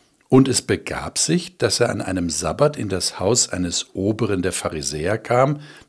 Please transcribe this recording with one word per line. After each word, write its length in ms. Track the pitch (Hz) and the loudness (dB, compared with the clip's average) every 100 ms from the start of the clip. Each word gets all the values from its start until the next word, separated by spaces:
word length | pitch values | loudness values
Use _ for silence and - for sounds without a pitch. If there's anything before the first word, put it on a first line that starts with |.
| _ _ _ | _ _ _
„Und 200 | 131 131 | 6 6
es 140 | - | 2
begab 560 | - 101 - - 80 - | 0 -2 -2 -8 -6 -4
sich, 400 | - 170 - - | 0 0 -2 -2
dass 220 | 120 - | 0 2
er 100 | 117 | 0
an 120 | 107 | -2
einem 280 | 110 92 85 | -4 -2 -2
Sabbat 460 | 78 87 78 147 147 | -2 -4 2 0 0
in 140 | 107 | -4
das 300 | 95 - - | -4 -4 -2
Haus 300 | 92 120 - | 0 2 0
eines 460 | 92 87 82 - - | -2 -4 -4 -6 -2
Oberen 460 | 95 107 110 98 | -2 0 0 0
der 100 | 90 | -2
Pharisäer 680 | - - 80 71 73 82 110 | -2 -4 -4 -6 -4 -2 -2
kam, 440 | - 123 135 147 - - | 0 2 4 2 -8 -20